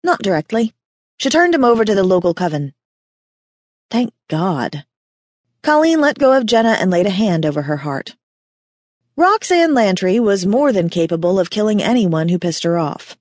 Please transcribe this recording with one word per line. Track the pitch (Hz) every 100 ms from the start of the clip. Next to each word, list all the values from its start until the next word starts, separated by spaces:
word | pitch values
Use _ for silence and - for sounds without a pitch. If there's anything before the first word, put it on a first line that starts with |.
Not | 339 -
directly. | 202 165 156 220 226 _ _ _ _ _
She | 269
turned | 311 349
him | 330
over | 247 233
to | 220
the | 196
local | 185 185 175
coven. | 165 180 151 143 _ _ _ _ _ _ _ _ _ _ _ _
Thank | 226 247 _ _
God. | 156 185 151 113 147 - _ _ _ _ _ _ _
Colleen | - 302 320 320
let | 285 -
go | 269 262
of |
Jenna | 226 233 226
and | 226 185
laid | 175 175
a |
hand | 180 214 165 160
over | 147
her | 143 147
heart. | 147 139 - - _ _ _ _ _ _ _ _ _
Roxanne | - 349 440 - 349 330
Lantry | 269 214 185 185 214
was | 226 196
more | 180 220 285
than | 208 170
capable | 170 165 170 170 190
of | 175
killing | 214 214 214
anyone | 185 247 190 160 165
who | 175
pissed | 175 160
her | 170 170
off. | 156 - - -